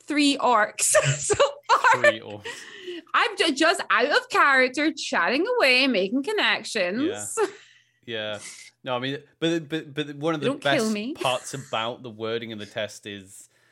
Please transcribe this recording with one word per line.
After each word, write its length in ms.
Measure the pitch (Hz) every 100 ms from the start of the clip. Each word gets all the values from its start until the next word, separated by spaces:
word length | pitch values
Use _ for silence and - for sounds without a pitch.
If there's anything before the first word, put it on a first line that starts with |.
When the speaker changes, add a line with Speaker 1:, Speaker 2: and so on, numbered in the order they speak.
| -
Speaker 1:
three 280 | 302 285 277
orcs 420 | 247 226 214 -
<laughs> 360 | - - 139 -
so 140 | - 415 554 - -
far. 340 | 440 466 453
Speaker 2:
Three 180 | - -
orcs. 240 | - 208 453 - - 403 359 349 -
Speaker 1:
I'm 220 | 285 440 415
ju-, 180 | 339
just 260 | 269 320 381 -
out 180 | 202 269
of 180 | 415 -
character, 600 | 392 302 262 254 262 311
chatting 540 | 311 - 214 175 262 427 494
away, 280 | 277 254 269
making 380 | 214 190 262
connections. 1080 | 277 427 240 202 - 220 180 214 311 - - -
Speaker 2:
Yeah. 80 | 403 - - _ _ _
Yeah. 340 | - 113 107 104 - - - _
No, 140 | 131 123
I 20 |
mean, 200 | 131 139 - _
but, 300 | 165 170 143
but, 260 | 160 151
but 200 | 139 147 143
one 180 | 156
of 60 | 160
the 60 | 139
Speaker 1:
Don't 140 | 285
kill 120 | 143 147
Speaker 2:
best 80 | 220
Speaker 1:
me. 220 | 107 233
Speaker 2:
parts 400 | 330 139 127 -
about 480 | 135 - 110 113 123
the 80 | 127
wording 420 | 107 110 113 117
of 60 | 107
the 80 | 104
test 400 | 113 104 - 107
is 420 | 101 95 - - _ _